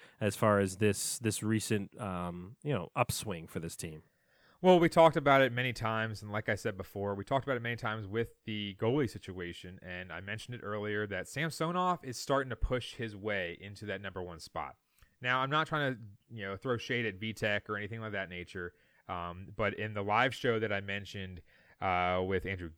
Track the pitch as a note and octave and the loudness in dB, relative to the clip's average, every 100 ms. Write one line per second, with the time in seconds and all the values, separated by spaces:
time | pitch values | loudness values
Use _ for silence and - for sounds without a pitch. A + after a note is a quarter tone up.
0 | - - G#2+ - A2 G2+ G2 F#2 G#2+ F#2+ | -20 -2 -2 4 6 6 4 4 2 4
1 | - - A2+ - G#2+ A2 - G#2+ F#2+ - | -2 -2 -2 0 0 0 2 0 -2 -8
2 | G#2 F2+ F2 F2 F#2 B2 D3 A#2+ - - | -6 -4 -4 -6 -10 -8 -2 -2 -2 -2
3 | A#2+ - A2 E2+ E2 F2+ E2 - E2+ D#2 | -2 -2 -6 -8 -8 -8 -8 -8 -10 -10
4 | - _ _ _ _ _ F#3 F3+ E3+ E3+ | -16 _ _ _ _ _ 8 8 8 10
5 | E3 E3 C#3 C3+ C3 A#2+ B2+ A#2 A2+ A2 | 8 8 6 8 6 4 0 0 0 0
6 | A2 G#2 G#2+ G#2 - G#2+ A#2 G2 F#2 G2+ | 0 -4 -4 -2 0 0 -2 -4 -6 -4
7 | G2+ G2 G2 C#3 C#3 B2 A#2 A#2 A2+ A2 | -2 -2 0 0 0 -2 -2 -4 -2 -4
8 | G2 A2 A2+ - - G#2+ G2+ G2 A2+ C#3+ | -2 -2 -2 -6 -6 -4 -4 -2 2 2
9 | B2+ G2+ - F#2 F2 E2+ F2+ F#2 F2+ F2+ | 0 -2 -10 -8 -8 -8 -14 -14 -10 -10
10 | F#2 E2 G2 A2+ - A#2+ G2+ G#2 G#2 G#2 | -8 -8 -8 -8 -8 -8 -6 -4 -2 -2
11 | G#2+ F#2 F2 C3+ D#3+ - D#3+ F3+ F3+ F3 | -2 -4 -4 -4 -4 -2 0 2 0 0
12 | C3 A#2 - C#3 C3 A#2 - B2+ - - | -4 -6 0 0 0 -2 0 0 -4 -6
13 | A2+ G#2 G#2 G2+ F2 F2 G2 G#2 G#2 G2 | -6 -4 -2 0 -2 -6 -10 -8 -6 -6
14 | G2 F#2 F2+ E2 - E2+ C#2+ - _ _ | -6 -8 -8 -10 -10 -6 -6 -10 _ _
15 | - _ B2 C3 C3+ D3+ D#3+ D3+ C#3+ B2 | -20 _ 0 0 2 2 2 0 0 -2
16 | A2 G2+ - A#2 G2 G2 C3+ A#2 - B2 | -8 -18 -14 -8 -6 -4 0 0 0 0
17 | A2+ F#2+ A2 G#2+ G#2+ G#2 - G#2 G2+ A2+ | 0 -2 -6 0 0 0 0 -4 -4 -8
18 | A2 G2+ F2+ F2+ F2 F#2+ F2 - _ _ | -6 -4 -4 -6 -8 -8 -8 -10 _ _
19 | - F2+ F2 F2 G2 G#2 G#2 - G#2+ G#2 | -8 -6 -6 -8 -10 -2 -2 -2 -4 -4
20 | G2+ G#2+ C3 A#2+ B2+ A2+ G#2+ G2+ G2 G2+ | 2 4 2 2 0 0 0 -2 -4 -6
21 | G2 G2+ F#2 F2+ - _ - - F#2+ F2+ | -8 -10 -10 -12 -16 _ -20 -4 2 4
22 | F2+ F2+ F#2 F#2 F2+ F#2 E2+ | 4 2 2 0 0 -4 -6